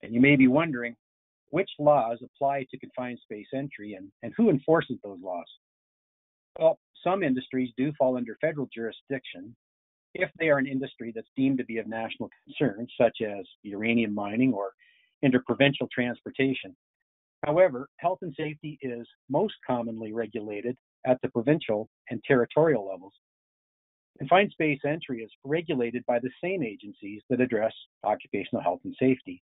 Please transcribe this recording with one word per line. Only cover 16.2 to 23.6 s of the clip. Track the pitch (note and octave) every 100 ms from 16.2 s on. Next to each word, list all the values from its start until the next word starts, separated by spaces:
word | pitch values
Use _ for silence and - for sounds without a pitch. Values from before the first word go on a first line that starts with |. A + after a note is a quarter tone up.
| - - C3+ C3 F#2+ F2 _ _ _ _ _ _ -
However, | D#3 F#3 B2 C#3 _
health | F3 F#3
and | F3+ D3
safety | D3+ D3 D3+ D3
is | C3+ A#2+ A#2 _ _
most | C3 G3 - -
commonly | B2 A#2 A2+ A2
regulated | A2 A2 A2 G#2+ G#2 A2+ C3 _ _ -
at | D#3
the | -
provincial | - A2+ D3+ - G#2+ G#2+ _ -
and | A#2
territorial | - C3+ A#2 - E3 C3 F#2+
levels. | F#2+ F#2+ _ _ _ _ _